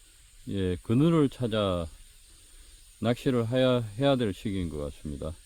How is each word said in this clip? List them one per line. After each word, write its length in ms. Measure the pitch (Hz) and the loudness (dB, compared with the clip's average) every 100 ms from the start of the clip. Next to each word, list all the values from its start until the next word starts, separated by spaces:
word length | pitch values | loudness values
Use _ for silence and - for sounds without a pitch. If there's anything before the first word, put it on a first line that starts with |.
| - - - - - | -20 -20 -20 -18 -8
예, 280 | 101 92 87 | -4 -2 -2
그늘을 460 | - 117 160 165 139 | 0 2 4 4 2
찾아 580 | - 123 107 101 90 82 - - - - - - - - - - - | 0 -2 0 0 0 -4 -10 -20 -20 -20 -20 -20 -20 -20 -20 -20 -4
낚시를 460 | 110 123 147 123 113 | -2 0 0 0 0
해야, 320 | 131 127 123 110 104 | 2 2 2 -2 -2
해야 160 | 139 | 2
될 180 | 135 113 | 2 0
시기인 360 | 92 110 95 87 | -4 -4 -4 -4
것 100 | 76 | -4
같습니다. 540 | 71 - 78 71 76 85 | -8 -8 -10 -8 -8 -10